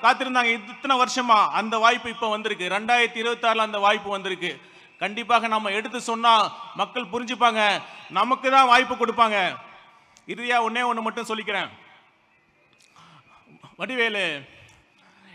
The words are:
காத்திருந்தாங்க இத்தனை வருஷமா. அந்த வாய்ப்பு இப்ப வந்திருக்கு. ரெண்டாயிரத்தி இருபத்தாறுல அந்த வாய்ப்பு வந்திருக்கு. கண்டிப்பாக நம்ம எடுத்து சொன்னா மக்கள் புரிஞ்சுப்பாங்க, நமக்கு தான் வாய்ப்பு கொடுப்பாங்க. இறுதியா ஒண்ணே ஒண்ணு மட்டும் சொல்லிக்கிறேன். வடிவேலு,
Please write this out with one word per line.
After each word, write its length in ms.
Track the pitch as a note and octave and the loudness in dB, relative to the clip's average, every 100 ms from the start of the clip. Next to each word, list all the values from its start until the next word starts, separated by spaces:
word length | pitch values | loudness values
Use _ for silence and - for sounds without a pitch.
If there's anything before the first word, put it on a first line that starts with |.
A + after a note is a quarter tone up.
காத்திருந்தாங்க 420 | A3+ B3+ B3+ B3+ | 2 2 0 0
இத்தனை 520 | A#3 A#3 G#3 - C#4 C4 | 0 -2 -6 -6 0 2
வருஷமா. 520 | A#3+ C4 B3 G#3+ D#3+ | 2 0 4 4 4
அந்த 300 | E3 A3 A3+ | 0 -2 2
வாய்ப்பு 320 | A3+ B3 A#3+ | 4 2 -2
இப்ப 180 | - A3+ | -6 -4
வந்திருக்கு. 400 | G#3+ G#3+ F3+ F3+ | -2 -4 -6 -4
ரெண்டாயிரத்தி 480 | G3 A3 A#3+ A3+ A3+ | -2 2 2 2 -2
இருபத்தாறுல 400 | A#3 A#3 A#3 A3 | -4 -2 0 0
அந்த 220 | A3 G#3 | 0 2
வாய்ப்பு 320 | G3+ G#3+ G3+ | 2 2 -2
வந்திருக்கு. 500 | G3 F#3 F3+ F3 C3+ - - - - | -6 -6 -6 -8 -10 -18 -20 -20 -8
கண்டிப்பாக 480 | F#3+ G#3 A3+ A#3 A3+ | -6 -6 0 0 2
நம்ம 220 | A3 G#3+ | -2 -2
எடுத்து 320 | G3+ A3 B3 | -4 -4 -6
சொன்னா 520 | - A3+ A#3 A3+ F3+ - - | -6 0 4 4 2 -4 -10
மக்கள் 320 | - G3+ B3 F#3+ | -6 -6 -6 -6
புரிஞ்சுப்பாங்க, 680 | A#3 A#3+ A3+ A#3 A3 G#3 E3+ - - - | -8 -6 0 2 2 0 0 -6 -18 -6
நமக்கு 400 | F#3+ A#3 C4 C4 | -2 0 0 4
தான் 160 | C4+ B3+ | 6 6
வாய்ப்பு 280 | B3 B3+ | 6 4
கொடுப்பாங்க. 600 | A#3 A3+ A3 A3+ G3+ F3 B2 - - - _ _ _ - | -2 0 2 2 2 -2 -4 -14 -20 -20 _ _ _ -14
இறுதியா 320 | G#3+ A#3+ A#3+ A3+ | -8 0 0 0
ஒண்ணே 140 | A#3 | 0
ஒண்ணு 180 | A#3+ A3+ | -2 -2
மட்டும் 260 | A3+ A3+ A3 | -4 -6 -6
சொல்லிக்கிறேன். 420 | A3 G#3+ G3 D3+ - - _ _ _ _ _ _ _ _ _ _ _ - D3+ _ _ _ - C#3 - | -6 -4 -4 -6 -12 -20 _ _ _ _ _ _ _ _ _ _ _ -20 -20 _ _ _ -20 -20 -12
வடிவேலு, 720 | G#3 B3+ A3+ G#3 E3+ C#3+ C3 - - _ _ _ _ _ - | -6 -2 -2 0 -4 -4 -12 -20 -20 _ _ _ _ _ -20